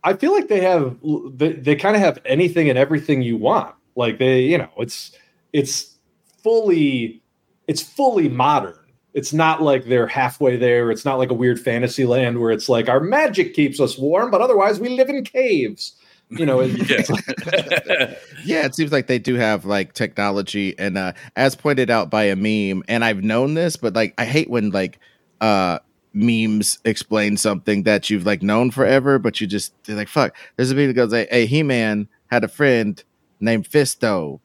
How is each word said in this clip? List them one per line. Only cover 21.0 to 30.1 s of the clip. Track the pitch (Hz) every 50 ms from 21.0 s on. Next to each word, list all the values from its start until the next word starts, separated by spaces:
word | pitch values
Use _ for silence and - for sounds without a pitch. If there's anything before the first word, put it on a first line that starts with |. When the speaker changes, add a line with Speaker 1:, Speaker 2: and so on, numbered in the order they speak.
| 95 92 90 - - - _
Speaker 3:
as | - 127 135 131
pointed | - _ 151 143 131 127 110
out | 117 113 98 78
by | - 107 107
a | 101 98
meme, | 95 101 107 107 107 101 98 98 95 -
and | - 113 117 117
I've | 113 110 95 95
known | 107 107 117 135 143 151
this, | 160 175 170 -
but, | - - 113 92
like, | 113 110 101 _ -
I | 117
hate | 117 127 156 160 -
when, | 120 120 107 104
like, | 90 98 95 87 - _ _ _ _ _ _ _ _ _
uh, | 107 110 104 98 95 90 85 - _ _ _ _ _ _ _
memes | 101 107 117 117 113 110 110 107 107 98 - - - _
explain | 113 107 - - _ 107 107 104 104 104
something | 101 - 110 101 87 - - 104 101 92
that | 107 107 101 - -
you've, | 107 101 87
like, | 104 104 85 87
known | 101 104 110 123 127
forever, | 117 135 131 101 131 135 127 139 139
but | 127 98 117 107 -
you | 110
just, | 92 98 101 - - _ _ _
they're | - 107
like, | 104 104
"Fuck." | -